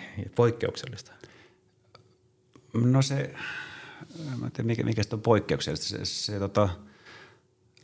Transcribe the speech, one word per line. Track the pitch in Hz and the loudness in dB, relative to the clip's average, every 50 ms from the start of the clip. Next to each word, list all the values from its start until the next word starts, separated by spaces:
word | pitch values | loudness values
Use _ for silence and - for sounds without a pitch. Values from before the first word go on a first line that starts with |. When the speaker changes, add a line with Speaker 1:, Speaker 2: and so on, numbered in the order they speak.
| - - - 104 98 - - | -6 -10 -8 -8 -8 -2 2
Speaker 1:
poikkeuksellista? | - 120 117 117 - - - - - - - 110 - - - - - - - - - - _ _ _ _ _ _ _ _ _ - - _ _ _ _ _ _ _ _ _ _ _ - _ _ - | 4 4 4 4 2 -2 -4 -4 -4 -8 -10 -12 -12 -14 -18 -20 -20 -20 -20 -20 -20 -20 _ _ _ _ _ _ _ _ _ -20 -20 _ _ _ _ _ _ _ _ _ _ _ -20 _ _ 0
Speaker 2:
No | 113 120 123 131 135 | 4 4 6 6 6
se, | 135 139 139 139 139 - - - - - - - - - - - - - - - - - - 165 160 143 131 120 | 4 2 0 -2 -4 -6 -8 -10 -10 -10 -10 -10 -12 -12 -14 -16 -18 -18 -18 -18 -18 -16 -14 -10 -8 -8 -6 -6
mä | 120 | -6
en | 123 | -6
tiedä, | - - 113 | -4 -2 -2
mikä, | 113 113 - - | 0 0 0 0
mikä | 117 113 113 101 | 0 2 0 0
sitä | - 117 | 0 -2
on | 107 | 2
poikkeuksellista. | 110 120 113 101 - - 76 69 - - 76 78 - | 4 6 6 6 6 2 0 0 0 -2 -4 -4 -4
Se, | - - - - | -6 -6 -6 -6
se, | 92 - - - - 104 98 | -4 -4 -4 -4 -4 -2 -2
tota, | 98 98 - 104 104 98 87 - - - - - - - - - - - - _ _ _ _ _ _ _ _ _ | -2 0 4 4 4 4 2 -4 -12 -18 -20 -20 -20 -20 -20 -20 -20 -20 -20 _ _ _ _ _ _ _ _ _